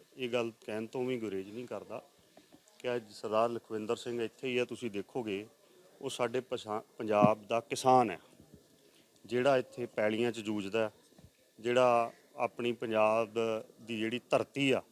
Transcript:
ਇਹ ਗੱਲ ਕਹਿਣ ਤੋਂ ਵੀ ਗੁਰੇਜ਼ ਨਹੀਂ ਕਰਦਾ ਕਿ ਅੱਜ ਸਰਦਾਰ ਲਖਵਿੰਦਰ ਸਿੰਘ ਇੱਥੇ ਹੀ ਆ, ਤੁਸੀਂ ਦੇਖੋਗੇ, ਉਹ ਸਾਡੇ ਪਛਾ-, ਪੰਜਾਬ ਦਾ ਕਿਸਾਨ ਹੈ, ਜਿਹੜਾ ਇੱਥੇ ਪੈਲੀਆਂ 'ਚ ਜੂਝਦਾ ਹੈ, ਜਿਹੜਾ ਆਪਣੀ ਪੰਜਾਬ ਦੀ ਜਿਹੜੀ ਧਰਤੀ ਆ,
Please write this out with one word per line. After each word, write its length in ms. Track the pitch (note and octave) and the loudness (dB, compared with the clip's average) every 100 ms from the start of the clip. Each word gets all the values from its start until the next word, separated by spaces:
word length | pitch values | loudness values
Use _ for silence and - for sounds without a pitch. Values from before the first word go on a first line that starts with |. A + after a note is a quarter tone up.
| - - | -12 -8
ਇਹ 120 | B2 | -4
ਗੱਲ 220 | A#2+ A#2 A2 - | -2 -2 -6 -8
ਕਹਿਣ 200 | G#2+ A2+ | -8 -6
ਤੋਂ 200 | C3+ B2+ | -4 -4
ਵੀ 140 | B2+ | -4
ਗੁਰੇਜ਼ 320 | A2 F#2+ F#2+ | -6 -6 -8
ਨਹੀਂ 140 | A2 A#2+ | -12 -10
ਕਰਦਾ 380 | G#2 F2+ A2+ - _ _ - _ - _ - | -12 -12 -14 -16 _ _ -20 _ -20 _ -8
ਕਿ 160 | B2+ A#2+ | -4 -4
ਅੱਜ 80 | G#2+ | -6
ਸਰਦਾਰ 380 | G#2 A2 G#2+ A#2 | -10 0 2 2
ਲਖਵਿੰਦਰ 460 | A#2 - A2 G#2+ A#2 | 0 -6 -6 -4 -4
ਸਿੰਘ 280 | B2 A#2+ | -4 -4
ਇੱਥੇ 240 | A2 - C3+ | -4 -6 -4
ਹੀ 100 | B2 | -2
ਆ, 80 | A#2+ | -2
ਤੁਸੀਂ 260 | A2+ A#2+ | -4 -8
ਦੇਖੋਗੇ, 560 | G2+ F#2 C3+ A2 G2 A2 _ _ _ - - | -6 -8 -6 -6 -6 -8 _ _ _ -20 -12
ਉਹ 80 | C3+ | -8
ਸਾਡੇ 300 | - A#2+ B2 | -4 -2 -2
ਪਛਾ-, 420 | A#2+ A#2+ G#2+ G#2+ - - | -4 -8 -6 -8 -8 -8
ਪੰਜਾਬ 500 | A2 G#2 G#2 A2 - | 2 6 6 4 0
ਦਾ 120 | A#2 | -4
ਕਿਸਾਨ 520 | - B2+ C3 B2+ A2+ | -2 0 6 6 6
ਹੈ, 80 | E2+ - - - - _ _ _ _ _ _ - | -2 -12 -20 -20 -20 _ _ _ _ _ _ -4
ਜਿਹੜਾ 320 | A#2+ C3 C3 | 0 4 2
ਇੱਥੇ 280 | B2 - A#2+ | 0 -8 -8
ਪੈਲੀਆਂ 460 | - G#2+ A2 A#2+ | -2 0 2 0
'ਚ 80 | A2 | -2
ਜੂਝਦਾ 400 | G#2 G#2+ G2 A2 | -4 -4 -2 -2
ਹੈ, 120 | A2 - _ - - _ _ - | -2 -6 _ -20 -20 _ _ -8
ਜਿਹੜਾ 520 | A2+ B2 B2+ A#2 A#2 - _ - | 0 4 4 4 0 -6 _ -6
ਆਪਣੀ 360 | A#2+ - A#2+ | -6 -2 -4
ਪੰਜਾਬ 580 | A#2 A#2+ A2 G#2+ A2 A2 A2 A2+ A2 - - | -4 -2 2 4 4 0 -2 -2 -2 -8 -16
ਦੀ 180 | A2+ A2+ | -8 -4
ਜਿਹੜੀ 220 | A2+ A#2+ - | -4 -4 0
ਧਰਤੀ 420 | C3+ G#2+ - C#3 | 0 0 -2 2
ਆ, 100 | A2+ - | 2 -2